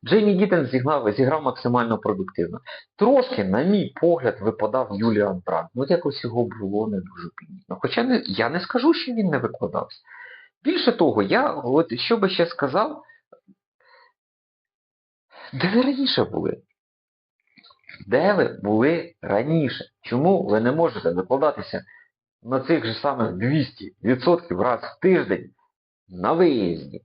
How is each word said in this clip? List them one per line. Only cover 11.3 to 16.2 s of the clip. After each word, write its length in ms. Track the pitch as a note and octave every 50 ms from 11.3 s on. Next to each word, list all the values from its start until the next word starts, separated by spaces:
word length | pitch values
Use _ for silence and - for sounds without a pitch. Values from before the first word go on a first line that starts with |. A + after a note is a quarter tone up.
| - A#3 C4+ D4 -
от 460 | C#3+ B2+ A#2+ B2+ D3+ E3 - - B2
що 180 | - - A#3 A3+
би 120 | G3+ F#3+
ще 160 | F#3+ - F3
сказав, 580 | E3+ - - - C3+ C3 F3+ A3 D#4 D4+ - - _ - _ _ _ - _ _ _ - _ _ _ _ _ _ _ _ _ _ B5+ _ _ _ _ _ _ _ _ _ _ _ _ _ _ _ _ _ _ _ _ _ _ _ _ _ - - - -
де 180 | C3+ D3 F3+ G3+
ви 60 | A#3
раніше 420 | B3+ C4 C#4+ B3+ C#4 B3+ - -